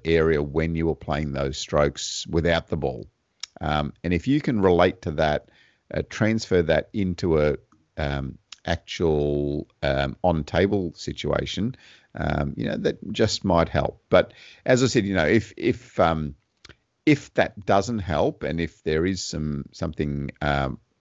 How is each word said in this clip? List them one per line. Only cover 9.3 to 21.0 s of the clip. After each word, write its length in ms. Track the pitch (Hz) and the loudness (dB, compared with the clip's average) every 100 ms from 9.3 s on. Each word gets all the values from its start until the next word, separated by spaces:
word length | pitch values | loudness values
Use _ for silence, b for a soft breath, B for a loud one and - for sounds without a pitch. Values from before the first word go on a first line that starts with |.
| 73 71 73 - _ | 0 -2 -4 -8 _
um, 340 | 71 67 69 - | -2 0 -2 0
on-table 720 | 90 80 76 85 98 104 85 | 0 0 0 2 2 0 -4
situation, 840 | - - - 76 71 - - 113 131 b b b | -8 -12 -8 -4 -2 -4 -4 -6 -6 b b b
um, 400 | - - 73 71 - | -6 -2 -2 -2 -4
you 100 | - | -6
know, 100 | - | -2
that 360 | - - - | -4 -4 -6
just 320 | 110 110 - | -2 0 0
might 240 | 98 85 82 | 2 2 2
help. 340 | 76 69 - - | 0 -2 -4 2
But 240 | 90 - B B B - | 4 4 B B B 2
as 160 | 127 | 4
I 40 | 127 | 4
said, 200 | 123 101 | 2 2
you 80 | |
know, 120 | 95 78 | 2 4
if, 260 | 113 - - | 2 0 -4
if, 420 | 98 - - - | -2 -2 -4 0
um, 340 | 85 80 73 - _ _ - - _ _ - | 2 2 -4 -8 _ _ -20 -20 _ _ 2
if 260 | 147 - | 2 0
that 300 | - 90 - | -2 -2 -2
doesn't 360 | - 101 98 113 | 2 2 2 -4
help, 420 | 87 76 123 160 | -2 0 0 -2
and 180 | 73 82 | -4 -2
if 220 | 80 - | -4 -6
there 240 | 80 78 90 | -2 0 0
is 160 | 92 | -2
some, 420 | - 78 76 71 - | -6 -6 -4 -6 -8
something, 580 | - 85 80 76 71 69 - | -8 -6 -4 -4 -4 -8 -4
um, 360 | 73 71 67 58 _ _ | -2 0 -2 -6 _ _